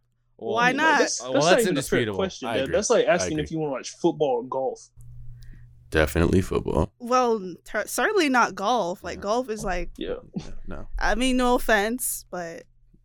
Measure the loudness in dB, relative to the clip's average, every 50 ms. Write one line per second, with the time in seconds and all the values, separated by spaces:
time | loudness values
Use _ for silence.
0 | _ _ _ _ _ _ _ -10 -6 -2 0 2 2 2 2 2 2 4 4 4
1 | 2 0 -2 -6 -4 0 2 2 4 6 6 6 4 4 2 0 -2 0 0 0
2 | 0 0 0 -2 -2 -2 -4 -6 -6 -2 -2 0 0 0 0 0 2 4 4 4
3 | 4 4 4 2 2 0 -2 -4 -4 -4 -4 -4 -4 -4 -4 -6 -8 -12 -6 0
4 | 0 0 2 2 0 0 0 0 -2 -4 -4 -4 -4 -4 -4 -8 -12 -20 _ -20
5 | -20 -18 -16 -16 -14 -14 -14 -14 -16 -18 -18 -18 -20 -20 -20 -20 -10 -2 2 2
6 | 2 4 4 4 4 4 4 4 2 2 -2 -2 -2 0 0 0 0 0 _ -8
7 | -4 0 2 2 2 2 0 -2 -4 -8 -12 -12 -12 -8 -6 -6 -6 -4 -2 -2
8 | 0 0 2 2 2 4 4 4 2 2 0 -2 -2 0 0 0 0 -2 -4 -8
9 | -8 -12 -10 -8 -4 -2 -2 -2 -2 -2 -6 -6 -4 -4 -2 -4 -4 -6 -8 -8
10 | -8 -6 -8 -8 -10 -12 -12 -10 -10 -10 -10 -10 -10 -8 -10 -10 -10 -8 -6 -2
11 | 0 0 0 2 2 2 2 2 2 4 2 2 2 2 2 2 2 0 -2 -4
12 | -4 -6 -6 -8 -10 -12 -12 -10 -10 -10 -14 -16 -18 _ _ _ _ _ _ -20
13 | _